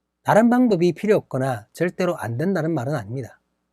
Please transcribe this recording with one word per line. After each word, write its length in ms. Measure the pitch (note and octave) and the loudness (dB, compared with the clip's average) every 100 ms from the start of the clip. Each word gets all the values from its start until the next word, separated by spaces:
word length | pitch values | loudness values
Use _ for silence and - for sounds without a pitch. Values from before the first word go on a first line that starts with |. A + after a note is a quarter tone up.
| _ _ | _ _
다른 260 | - F3 A#3 | 2 4 6
방법이 420 | B3 B3 F3+ F3 | 4 4 4 2
필요 220 | E3 G#3 F#3+ | 0 0 0
없거나 520 | - C3 C3+ A#2 - | -2 -4 -4 -6 -10
절대로 460 | - F3 - F3+ E3+ | -6 -4 -2 -4 -4
안 200 | A2 A#2+ | -6 -4
된다는 340 | F3 F#3 D#3+ | -2 -2 -2
말은 220 | D#3 A#2+ | -4 -4
아닙니다. 460 | D3+ G2+ C3 A#2+ - _ _ _ | -6 -6 -10 -12 -16 _ _ _